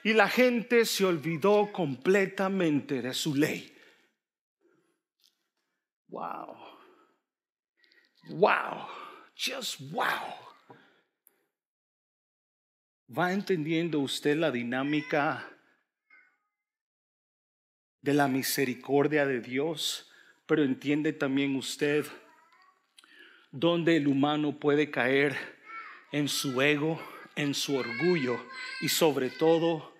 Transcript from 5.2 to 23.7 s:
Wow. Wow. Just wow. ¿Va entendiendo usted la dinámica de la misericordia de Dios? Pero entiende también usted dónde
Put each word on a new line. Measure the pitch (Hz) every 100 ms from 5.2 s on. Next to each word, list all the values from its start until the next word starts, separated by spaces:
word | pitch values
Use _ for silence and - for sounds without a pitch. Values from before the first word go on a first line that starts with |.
| _ _ _ _ _ _ _ _ _
Wow. | - - - - - - - - _ _ _ _ _ _ _ _ _ _ _ _ _ 160
Wow. | 151 196 - - - - - - - -
Just | - - 262 220 - 139
wow. | 208 - - - - - - _ - _ _ _ _ _ _ _ _ _ _ _ _ _ _ _ _ _ _ _ _ _ _ _ 123
¿Va | 180
entendiendo | 196 196 180 147 165 170 151
usted | 131 - 151 147
la | 160
dinámica | 123 120 127 143 151 - 151 151 127 - - _ _ _ _ _ - _ _ _ _ _ _ _ _ _ _ _ _ _ _ _ _ _ _
de | 139
la | 143 139
misericordia | 131 123 - 131 120 - 143 143 151
de | 139 127
Dios? | 120 127 156 156 - - - - - _ -
Pero | 156
entiende | 139 123 135 147 156
también | 151 143 135 139 135
usted | - - 147 147 - - - _ _ _ _ _ _ - _ - - - _
dónde | 139 165